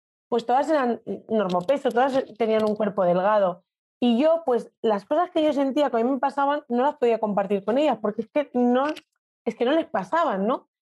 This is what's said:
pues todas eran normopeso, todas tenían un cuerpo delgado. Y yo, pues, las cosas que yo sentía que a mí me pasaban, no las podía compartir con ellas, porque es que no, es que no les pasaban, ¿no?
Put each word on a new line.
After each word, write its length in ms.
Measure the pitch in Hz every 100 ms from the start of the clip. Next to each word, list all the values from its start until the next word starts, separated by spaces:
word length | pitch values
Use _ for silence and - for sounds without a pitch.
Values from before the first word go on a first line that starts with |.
| _ _ _
pues 160 | 240 233
todas 240 | 247 285
eran 320 | 311 247 226 - 196 -
normopeso, 600 | 220 185 180 175 277 262
todas 340 | 220 269 269 262 214
tenían 260 | 220 220
un 120 | 214 214
cuerpo 280 | 214 202 180
delgado. 580 | 175 190 214 190 175 _ _ _ _
Y 200 | 240 233
yo, 220 | 311 330 330
pues, 260 | 240 226 _
las 220 | 226 202 196
cosas 260 | 302 359
que 100 | 339
yo 80 | 302
sentía 360 | 277 269 262 285
que 80 | 233
a 60 |
mí 60 | 233
me 80 | 269
pasaban, 420 | 277 269 277 294 294
no 140 | 240
las 120 | 269 294
podía 220 | 240 220
compartir 440 | 214 202 196 202 196
con 120 | 247
ellas, 180 | 302 220
porque 220 | 214 208
es 80 | 220
que 200 | 294 285
no, 320 | 247 247 247 285 311 - _ _ _ -
es 100 | 220
que 100 | 240
no 60 |
les 160 | 320 -
pasaban, 580 | 208 185 320 320 196 202
¿no? 240 | 294 - _ _